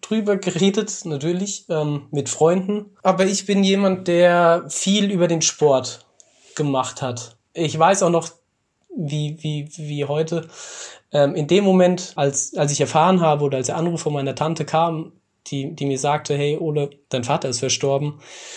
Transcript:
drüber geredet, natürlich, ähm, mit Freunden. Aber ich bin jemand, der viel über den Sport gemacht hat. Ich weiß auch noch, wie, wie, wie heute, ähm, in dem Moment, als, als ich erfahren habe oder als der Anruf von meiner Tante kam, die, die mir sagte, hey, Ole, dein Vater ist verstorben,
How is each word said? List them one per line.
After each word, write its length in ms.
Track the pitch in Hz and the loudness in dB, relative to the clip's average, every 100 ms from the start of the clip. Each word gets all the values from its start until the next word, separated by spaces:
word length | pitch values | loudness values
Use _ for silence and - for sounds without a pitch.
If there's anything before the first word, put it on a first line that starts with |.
drüber 360 | - 220 208 196 | -4 -2 0 -2
geredet, 640 | 185 170 196 208 202 - | -2 2 2 2 -4 -8
natürlich, 640 | 165 143 156 180 202 - - | -8 -4 -4 -4 -4 -8 -6
ähm, 380 | 156 151 143 - | -2 -2 -4 -4
mit 180 | 143 - | -6 -4
Freunden. 600 | - 160 185 190 208 208 _ | 2 2 2 -2 -6 -6 _
Aber 220 | 190 170 190 | 0 2 2
ich 200 | 196 - | 0 0
bin 180 | 196 | 2
jemand, 440 | 190 196 196 185 180 | 2 2 2 0 0
der 580 | 175 175 175 170 170 156 | 4 6 6 4 4 -2
viel 420 | - 190 208 202 | -4 0 2 2
über 160 | 185 175 | 2 2
den 160 | 165 | 2
Sport 640 | 139 - 151 131 - - _ _ _ _ _ - | 0 2 2 2 0 -14 _ _ _ _ _ -4
gemacht 480 | 147 131 127 - | -2 -2 -4 -6
hat. 320 | 131 117 - _ _ | -6 -6 -12 _ _
Ich 240 | 165 156 156 | -6 -4 2
weiß 240 | 175 196 | 4 4
auch 80 | 175 | 2
noch, 200 | 170 165 _ _ _ _ _ _ 302 | 2 -2 _ _ _ _ _ _ -8
wie, 400 | 147 151 147 160 | -6 -4 -4 -6
wie, 280 | 156 147 151 - | -6 -6 -8 -12
wie 300 | 147 143 139 | -8 -6 -2
heute, 420 | 151 160 170 165 - - - - - _ | -2 -2 -4 -6 -18 -18 -16 -16 -20 _
ähm, 240 | 147 143 160 | 2 2 2
in 100 | 143 | 2
dem 180 | 185 196 | 4 6
Moment, 480 | 185 180 180 - - | 6 4 2 -4 -2
als, 400 | 143 - - 208 | -2 -2 -6 -2
als 160 | 147 | -2
ich 100 | 143 | 0
erfahren 400 | 135 156 175 185 | 2 4 4 4
habe 220 | 160 147 | 4 2
oder 140 | 143 131 | 0 -2
als 100 | 127 | -4
der 100 | 165 | -2
Anruf 240 | 170 165 | -2 -2
von 120 | 160 | -4
meiner 200 | 143 135 | -2 -4
Tante 320 | 131 156 160 147 | -2 -4 -4 -2
kam, 460 | 160 170 160 160 _ _ _ - | 0 0 -2 -10 _ _ _ -10
die, 280 | 139 139 156 | -8 -8 -4
die 100 | 139 | -4
mir 140 | 131 | 0
sagte, 360 | 143 151 - 143 | 0 -2 -2 -2
hey, 220 | 147 156 | 0 0
Ole, 320 | 160 147 143 - - | -2 -2 -4 -8 -6
dein 160 | 131 120 | -4 0
Vater 240 | 160 135 | -2 -2
ist 100 | 120 | -4
verstorben, 640 | 131 - 139 139 147 147 - - - | -2 0 0 0 -2 -8 -20 -20 -18